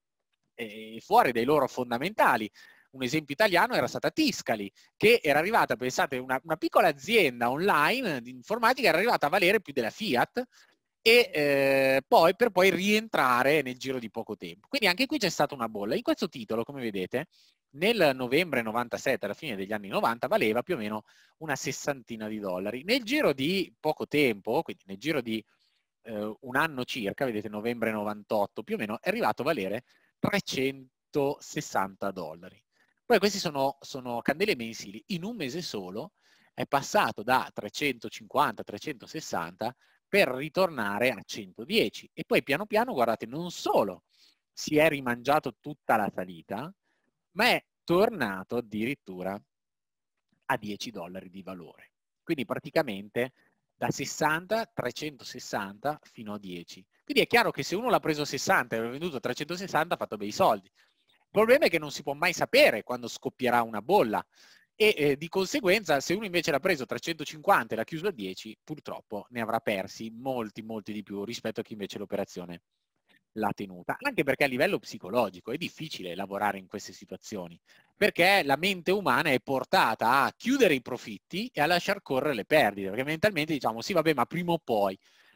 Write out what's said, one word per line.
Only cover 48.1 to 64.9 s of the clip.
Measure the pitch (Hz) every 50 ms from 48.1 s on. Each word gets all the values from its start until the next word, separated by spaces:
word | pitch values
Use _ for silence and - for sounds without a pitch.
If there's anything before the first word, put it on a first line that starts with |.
| 233 175 127 104 95 95 98 - 117 120
addirittura | 120 107 107 104 110 123 143 - _ - 92 90 90 92 98 101 - _ _ _ _ _ _ _ _ _ _ _ _ _ _ _ _ _ _ _ _ -
a | 135 120
dieci | 107 104 101 95 - 127
dollari | 107 101 85 87 90 95 90 92
di | 87 98
valore. | 90 90 92 90 82 - - _ - - _ _ _ _ _ _ _
Quindi | - 170 143 117
praticamente | - 127 123 - 151 - 165 156 131 101 95 101 104 - 117 123 131 - _ _ _ _ _ _ _ _
da | - - 120
sessanta, | - - 143 - - - 156 151 156 160 185 185 214 226 226
trecentosessanta | - _ - - 123 - - 147 156 147 120 - - - 123 - - - 120 101 98 98 104 117 143 151 147
fino | _ _ _ - 117 104 104
a | 104
dieci. | 101 92 90 87 85 - - 92 95 _ _ _ _
Quindi | - 302 254 190
è | -
chiaro | - 240 226 175
che | - - 139
se | - 165
uno | 196 240 254
l'ha | 190 156
preso | - 160 156 147
a | 147
sessanta | - - 131 - - 190 170 127 117 -
e | 113
l'ha | 113 117
venduto | 123 139 165 180 143 120
a |
trecentosessanta, | - 123 123 - 151 147 170 180 202 175 - 147 160 175 175
ha | -
fatto | 214 - - 104
bei | 104 104
soldi. | - - 190 160 113 101 92 _
Il | _ _ _ _ _ _ _ _ _ _ _ _
problema | - 190 220 226 247 294 330
è | 247
che | 165 160
non | 151 147
si | - - -
può | 147 139
mai | 143 165 180
sapere | 165 - 147 - - 262 302 240 127 107 -
quando | - 123 123 120 113
scoppierà | - - - 131 - - 127 120 120 120
una | 117 113 110 104
bolla | 101 131 185 208 147 113 101 92 - _ _ _ - - - _ _ _ _
e, | - 220 214